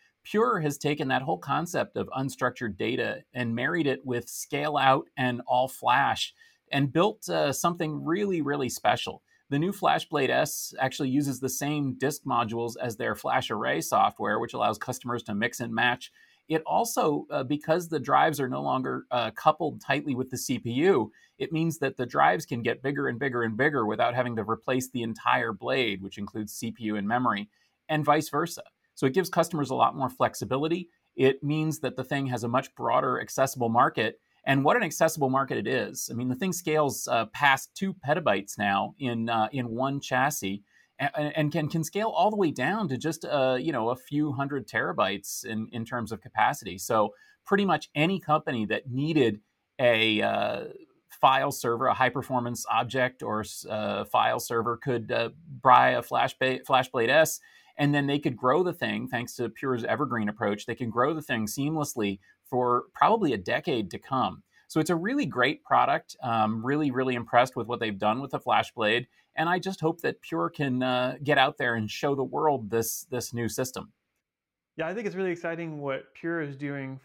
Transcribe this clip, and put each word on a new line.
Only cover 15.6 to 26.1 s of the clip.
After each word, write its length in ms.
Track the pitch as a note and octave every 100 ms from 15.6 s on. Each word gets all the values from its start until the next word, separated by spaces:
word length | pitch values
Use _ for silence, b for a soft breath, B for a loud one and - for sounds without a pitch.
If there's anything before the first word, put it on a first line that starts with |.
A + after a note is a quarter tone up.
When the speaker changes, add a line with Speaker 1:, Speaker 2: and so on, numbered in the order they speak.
Speaker 1:
and 120 | A#2+
match. 380 | A2+ A#2+ B2 - b b b -
It 140 | D#3 D#3
also, 640 | E3+ A3+ - F3+ D3 D3
uh, 140 | D3
because 460 | B2+ D3 - E3 E3+
the 100 | D#3
drives 400 | B2+ C#3 D#3 C#3+
are 100 | B2+
no 120 | C#3
longer, 440 | C#3+ C3 C3 B2+ -
uh, 180 | B2 A2+
coupled 500 | - D#3 - D#3 A2+
tightly 340 | - C#3 D3 B2+
with 160 | B2+
the 60 | -
C 200 | - B2
P 140 | A#2+
U, 400 | B2 E3+ - G#2+ b b -
it 140 | D3+
means 260 | D#3 E3 D3
that 180 | C3+ -
the 120 | B2
drives 380 | C#3+ D3 F3+ -
can 180 | A#2+
get 180 | A#2 A#2
bigger 260 | C3 C#3+ C3+
and 120 | A#2
bigger 240 | C#3 A#2+
and 120 | A#2 A2
bigger 300 | D3 C#3+ G#2+
without 300 | G#2 A#2 A#2+
having 200 | B2 A2+
to 80 |
replace 460 | G2+ A2+ - B2+ B2+
the 140 | B2+
entire 500 | A#2 A2 A#2+ B2+ A#2
blade, 480 | G2+ A#2 C3+ A#2 G2
which 160 | G2